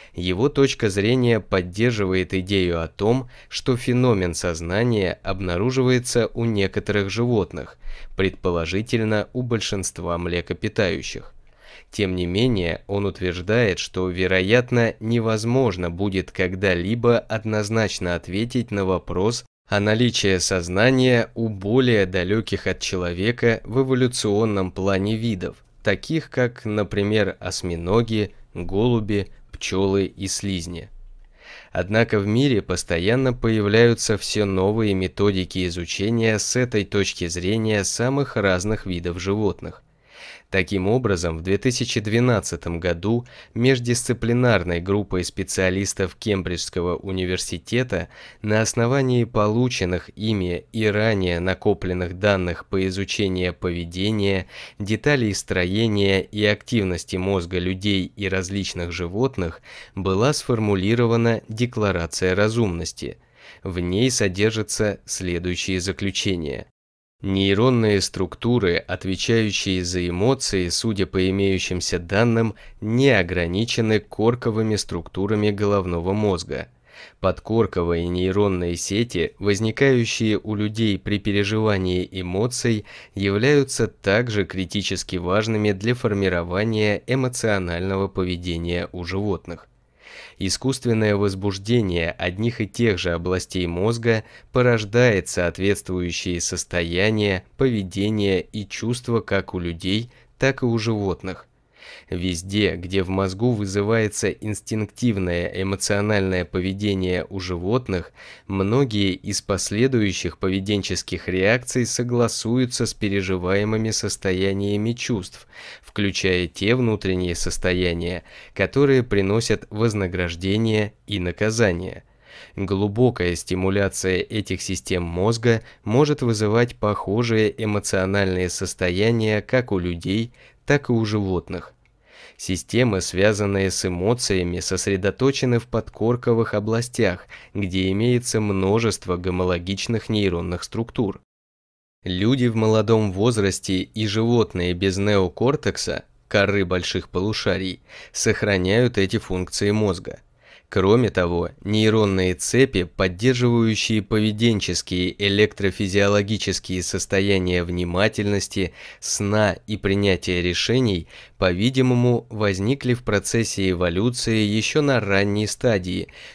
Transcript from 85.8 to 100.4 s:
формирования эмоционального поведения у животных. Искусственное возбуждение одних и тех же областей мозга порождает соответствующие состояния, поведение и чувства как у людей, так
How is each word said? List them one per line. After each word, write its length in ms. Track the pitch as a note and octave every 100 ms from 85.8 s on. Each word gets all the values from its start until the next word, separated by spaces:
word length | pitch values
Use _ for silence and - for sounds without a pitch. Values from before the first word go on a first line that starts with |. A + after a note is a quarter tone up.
| G#2+
формирования 1080 | B2 A#2+ G2+ G2 F2 E2+ F2+ A2 A2 G#2+ G#2 -
эмоционального 1040 | C3 B2+ B2 A2+ G2+ F2 E2+ F#2+ F#2+ G2
поведения 800 | F#2+ F2+ F2 F2 E2 E2+ F2 F2
у 120 | F2
животных. 640 | E2+ F#2+ G#2 F2 - E2+ - _ _ _ - - - -
Искусственное 800 | F#2+ - B2+ C3 B2 A2 G#2+ G2+
возбуждение 920 | G2+ F#2+ G2+ F#2+ G2+ A#2+ G2 F2 E2
одних 480 | - F2 F#2 A#2 A#2
и 60 | G#2
тех 320 | - A#2 F2+
же 140 | F2+
областей 540 | E2+ F2 F#2 - F#2 F2
мозга 580 | E2+ G#2 A#2 A2+ A2 - - -
порождает 760 | B2+ B2 A#2 G#2 A#2 B2 G2+ -
соответствующие 1120 | - F2 E2 F#2+ G2 - F#2 F2 E2+ F2 F2
состояния, 1040 | - F2+ - F2 E2+ F2 G#2 A2 G#2 F#2 - -
поведение 840 | C3+ A2+ F#2 F#2+ G#2 A2 G2+ F#2
и 260 | - A2 G2+
чувства 540 | - A2 A#2+ B2 A#2
как 340 | - G2 F#2+
у 40 | F#2+
людей, 520 | F2 E2+ F2+ G#2 A#2+ - _
так 240 | _